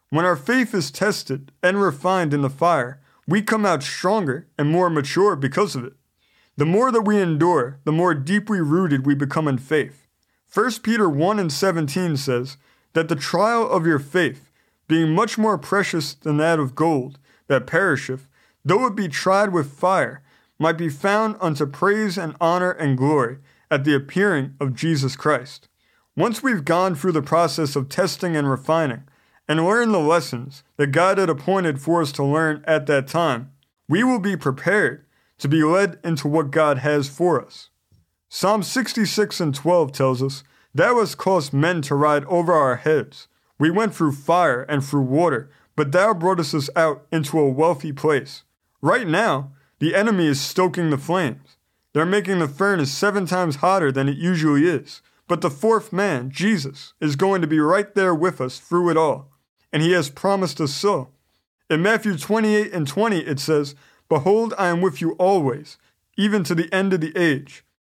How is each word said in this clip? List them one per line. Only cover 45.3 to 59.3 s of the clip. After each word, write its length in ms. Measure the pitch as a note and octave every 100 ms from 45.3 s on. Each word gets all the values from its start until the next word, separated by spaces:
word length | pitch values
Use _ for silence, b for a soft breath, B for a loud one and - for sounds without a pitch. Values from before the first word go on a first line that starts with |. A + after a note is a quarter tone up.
| B2 - b b
but 160 | - C#3+
thou 240 | F3 G#3+
broughtest 400 | F#3 F3 F3+ C#3+
us 160 | D#3 C3 F3
out 300 | D#3+ C#3 -
into 300 | E3 D3 D#3+
a 100 | C#3+
wealthy 420 | C3 D#3+ E3+ D#3+
place." 520 | C#3 D#3 C#3+ - - _ _ _ -
Right 280 | C#3+ A#3+ F#3+
now, 420 | E3 A3+ C#3 C#3 b b b
the 160 | D3+ F#3
enemy 320 | A3 F#3+ D#3
is 120 | C#3
stoking 500 | - - F#3 F3 D#3+
the 80 | C#3
flames. 580 | C#3 F#3 D3 - _ _ _ _ _
They're 140 | D3 E3+
making 320 | G#3 F3+ F#3
the 80 | D3+
furnace 460 | C#3 G3 F#3 C#3
seven 340 | - G3+ G3+ F3
times 300 | F3+ F3 C#3
hotter 340 | F3+ G3 D3
than 180 | C3 C#3
it 80 | C#3+
usually 520 | E3+ E3+ D#3 C#3+ E3+
is. 340 | C#3+ - - _ _ -
But 140 | E3+
the 100 | F3+
fourth 420 | C#3 A3 A3 G#3+
man, 380 | F3+ G3+ C3+ C3
Jesus, 640 | C3+ G3 G3+ C3+ - - -
is 160 | D#3 C#3
going 240 | F#3+ F#3+
to 80 | D#3
be 100 | D#3
right 340 | D3+ G3 G#3 G3+
there 180 | F#3+
with 260 | D#3+ F3+ -
us 200 | B2+ -
through 300 | - F3 F3
it 60 | D#3+
all. 360 | D#3 A2+ -